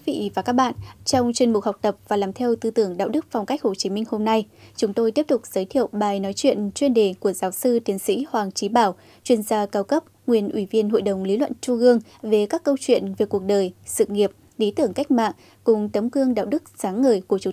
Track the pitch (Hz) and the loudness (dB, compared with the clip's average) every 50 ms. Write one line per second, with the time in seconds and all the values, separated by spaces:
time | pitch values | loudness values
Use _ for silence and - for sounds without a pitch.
0 | - 311 - - 208 196 - - - 247 247 254 262 240 226 - - - - - | -4 -4 -4 -4 -4 -4 -4 -4 -2 0 2 2 2 2 0 -6 -12 -16 -18 -12
1 | - - - 254 240 240 233 - 254 233 226 202 - 214 202 - - 208 202 - | -4 0 2 2 2 2 2 2 2 4 2 2 0 -2 -2 -2 -2 -2 -2 -4
2 | - - 214 202 196 190 196 - 247 240 226 226 - 226 214 233 214 190 175 175 | -4 -4 -2 -2 -2 -2 -4 -2 -2 -2 -2 -2 -2 -2 0 0 0 0 0 -4
3 | 196 220 226 311 - - - 226 196 - 269 302 - 220 190 - - 190 196 214 | -4 -2 -2 -4 -4 -4 -4 -4 -4 -4 -4 -2 -2 -2 -2 -2 -4 -4 -4 -4
4 | 220 - 233 208 214 220 226 220 214 - - - - - - - 226 202 196 233 | -4 -4 -4 -2 0 2 2 2 0 -2 -8 -20 -20 -20 -6 -2 -2 -2 0 0
5 | 233 220 220 285 302 - 285 233 - - - 196 190 190 - 269 233 - - 208 | 0 0 2 0 0 0 0 -2 -2 -4 -4 -4 -4 -2 0 -2 -2 0 -2 -2
6 | 208 202 202 196 196 196 202 - - 269 - 202 208 202 - - 285 277 240 226 | 0 0 0 -2 -4 -4 -4 0 2 2 2 2 -2 -6 -4 0 0 2 4 4
7 | 208 190 185 - - 202 185 - 202 185 185 - - - 240 233 226 - 196 196 | 2 2 0 -2 -2 -2 -2 -2 -4 -6 -4 -2 0 0 0 0 0 -2 -4 -2
8 | - - 190 226 285 - - 226 202 190 - - 202 202 226 247 220 190 180 - | -2 -2 -2 -2 -2 -4 -4 -4 -4 -4 -4 -6 -4 0 2 2 2 2 0 -4
9 | - - - _ - - 247 214 208 - 220 208 208 202 - 208 202 - 277 330 | -12 -20 -20 _ 0 2 2 2 2 0 -2 -2 -2 -2 -2 -4 -2 0 -2 -2
10 | - - _ _ _ - 240 220 202 - - 220 196 190 - 220 214 208 220 - | -2 -4 _ _ _ 0 0 2 0 0 -4 -4 -4 -2 0 0 0 2 0 0
11 | 196 202 196 190 190 190 196 233 285 - - - - 254 247 226 240 247 240 226 | 0 0 -2 -2 -2 -2 0 0 -2 -2 -4 -6 -4 -4 0 4 6 6 6 4
12 | 226 - - - - 214 214 208 208 208 320 339 - 294 277 262 - - 240 - | 2 -6 -14 -12 -2 0 2 2 2 0 -2 -2 0 0 -2 0 2 2 2 2
13 | 196 196 185 - 208 202 - 196 185 196 202 196 190 180 - _ - - - - | 0 -2 -4 -4 -2 -2 -2 -2 0 0 0 0 0 -2 -4 _ -14 -6 -2 -2
14 | 208 - 208 202 202 196 - _ _ _ _ - 220 208 208 - 294 202 180 - | -2 0 0 0 0 0 -2 _ _ _ _ -4 -2 -2 0 0 -2 0 -2 -2
15 | 294 - 269 233 226 202 - - - - _ _ - 233 220 214 208 208 214 208 | -2 0 2 2 2 0 -2 -8 -16 -20 _ _ 0 2 2 2 0 -2 -2 -2
16 | 220 247 - 277 269 254 240 220 190 202 269 330 - - - - - 196 185 226 | -2 -2 0 0 0 0 0 0 -2 -2 -2 -4 -4 -8 -10 -8 -6 -4 -2 2
17 | 269 262 220 185 - - 202 190 - 190 | 2 2 2 2 0 -2 -2 -2 -2 -2